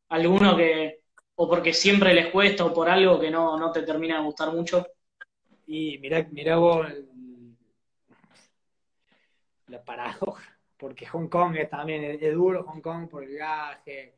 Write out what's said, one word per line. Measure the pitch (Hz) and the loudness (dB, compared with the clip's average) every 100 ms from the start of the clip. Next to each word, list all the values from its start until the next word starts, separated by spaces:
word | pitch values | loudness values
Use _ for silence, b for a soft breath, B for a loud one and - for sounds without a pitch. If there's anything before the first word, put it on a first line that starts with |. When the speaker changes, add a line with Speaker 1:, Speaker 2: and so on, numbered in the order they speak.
| - | -6
Speaker 1:
alguno | 165 170 196 202 170 | 0 2 4 4 4
que, | 165 160 156 - _ _ _ | 2 2 -2 -8 _ _ _
o | - 165 | -4 0
porque | 170 165 | 2 0
siempre | 165 196 202 190 | 2 4 6 6
les | 170 165 | 6 4
cuesta, | 190 202 196 | 2 2 2
o | 165 | 0
por | 165 165 | 2 2
algo | 190 190 160 | 4 6 4
que | 156 | 2
no, | 165 165 156 | 0 0 0
no | 165 | -2
te | 160 | -4
termina | 156 156 165 160 | -4 -4 -2 -2
de | |
gustar | 151 147 160 | -4 -4 -4
mucho. | 165 170 180 185 _ _ _ - _ _ _ - | -4 0 -2 -2 _ _ _ -20 _ _ _ -12
Speaker 2:
Y | 156 156 139 | -8 -8 -8
mirá, | 135 160 160 | -4 -4 -4
mirá | 147 160 165 | -6 0 4
vos | 170 165 156 | 4 2 -2
el, | 143 135 127 127 123 120 117 _ _ _ _ _ _ _ _ _ _ _ _ _ _ _ _ _ _ _ _ _ | -8 -18 -20 -20 -20 -20 _ _ _ _ _ _ _ _ _ _ _ _ _ _ _ _ _ _ _ _ _ _
la | 123 | -20
paradoja, | - 123 120 - - - - _ _ - | -16 -10 -10 -6 -8 -8 -20 _ _ -16
porque | 135 131 - | -16 -14 -10
Hong | 170 160 | -8 -2
Kong | 175 175 160 | 2 2 0
es | 151 | -6
también, | 147 156 156 | -6 -8 -6
es, | 147 147 | -8 -4
es | 156 | -2
duro | 160 185 180 | 2 2 0
Hong | - 156 | -8 -12
Kong | 165 165 165 | -12 -12 -12
por | 147 | -16
el | 135 | -16
viaje, | 143 156 156 147 139 - 139 127 | -12 -8 -8 -8 -14 -18 -18 -20